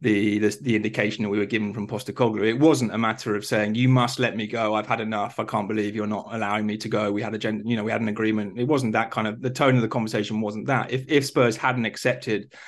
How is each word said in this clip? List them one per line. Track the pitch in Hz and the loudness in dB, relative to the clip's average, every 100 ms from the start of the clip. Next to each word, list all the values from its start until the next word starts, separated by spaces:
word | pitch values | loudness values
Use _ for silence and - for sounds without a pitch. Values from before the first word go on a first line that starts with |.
the, | 110 101 104 104 | 2 4 4 2
the, | 107 104 | 0 0
the | 127 107 | 0 0
indication | 107 117 107 104 | 0 -2 -2 -2
that | 107 | -2
we | 104 | 0
were | 101 | 0
given | 113 104 | -2 -2
from | 101 104 | -6 -6
Postecoglou. | 110 - - 120 104 110 | -6 -8 0 0 2 0
It | 117 | 4
wasn't | 160 135 113 | 6 6 0
a | 104 | 0
matter | 113 110 117 104 | -2 -2 -4 -4
of | - | 0
saying, | 110 107 113 | 0 2 2
"You | 127 | 4
must | 127 120 127 | 6 4 2
let | 120 104 | 0 0
me | 107 | -4
go. | 117 110 | -2 0
I've | 107 104 | 0 0
had | 117 | -2
enough. | 110 110 101 - | -2 -2 -4 -4
I | |
can't | 110 110 101 | -4 -2 -2
believe | 110 104 107 | -2 -2 -2
you're | 104 | -4
not | 101 - | -4 -6
allowing | 113 104 107 107 | -6 -2 -2 -2
me | 107 | -4
to | 110 | -4
go. | 113 104 | -2 0
We | 101 | -2
had | 110 107 | -4 -4
a | |
gen-, | 110 107 110 | -4 -4 -2
you | 113 | -2
know, | |
we | 107 | 0
had | 110 | -2
an | 110 | -2
agreement." | 107 107 107 104 104 | 0 0 0 -2 -4
It | 123 | 0
wasn't | 143 117 | 2 2
that | 113 113 | 0 0
kind | - 107 | -2 -2
of, | 113 | -2
the | 131 | -6
tone | 127 139 127 | 2 4 4
of | |
the | 113 | 2
conversation | 123 110 110 104 107 | 0 -2 -2 -2 -2
wasn't | 107 107 117 | -2 -4 -2
that. | 123 - | 0 0
If, | 127 131 | -4 2
if | 147 135 | 2 2
Spurs | 147 120 110 | 4 4 4
hadn't | 131 123 113 | 0 0 -2
accepted | - 131 123 - 104 - - | -2 -2 -2 -2 -4 -4 -16